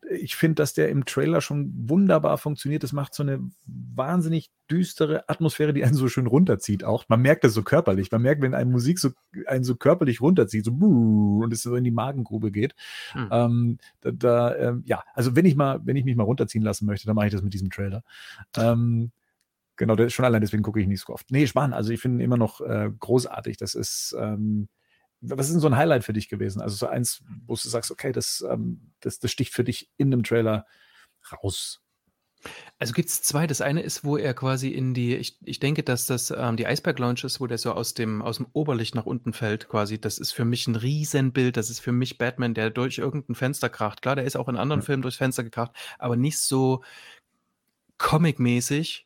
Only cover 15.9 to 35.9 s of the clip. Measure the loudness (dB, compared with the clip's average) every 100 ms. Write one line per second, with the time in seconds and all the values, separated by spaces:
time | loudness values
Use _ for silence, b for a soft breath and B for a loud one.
15.9 | 0 2 2 2 0 0 0 0 0 -2
16.9 | -2 0 2 2 0 -4 -4 -6 -4 -6
17.9 | -6 -12 B B B B 0 4 4 2
18.9 | 2 -2 _ _ _ _ _ _ -2 2
19.9 | 4 4 4 4 4 2 0 0 0 0
20.9 | -2 -4 -14 -2 2 2 2 0 0 -2
21.9 | -2 -2 0 2 2 2 -2 -4 -2 -2
22.9 | -6 2 2 2 -8 -8 -8 -6 -6 -6
23.9 | -6 -8 -6 -6 -4 -2 -2 -4 _ _
24.9 | _ _ _ -10 -4 0 2 4 4 4
25.9 | 2 2 -4 -4 -4 -4 -4 -6 -4 -4
26.9 | -2 -4 -6 -12 -20 -8 -8 -4 -6 -6
27.9 | -8 -6 -4 -4 -6 -4 -4 -4 -8 -12
28.9 | _ -10 -6 -6 -4 -6 -2 -2 -2 -10
29.9 | _ 2 2 2 2 2 0 -4 b b
30.9 | b b _ -20 -8 -6 -6 -10 -14 _
31.9 | _ _ _ _ _ B B B _ -6
32.9 | -2 -2 -2 -2 0 0 0 0 0 -2
33.9 | -6 -2 -2 0 -2 -2 -2 -2 -2 -2
34.9 | 0 0 -2 -4 _ -12 -4 -2 -2 0